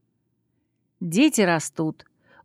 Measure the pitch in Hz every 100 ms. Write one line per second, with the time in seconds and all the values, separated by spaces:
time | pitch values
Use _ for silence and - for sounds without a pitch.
0 | _ _ _ _ _ _ _ _ _ _
1 | 175 180 302 233 180 165 - - 156 -
2 | - _ _ _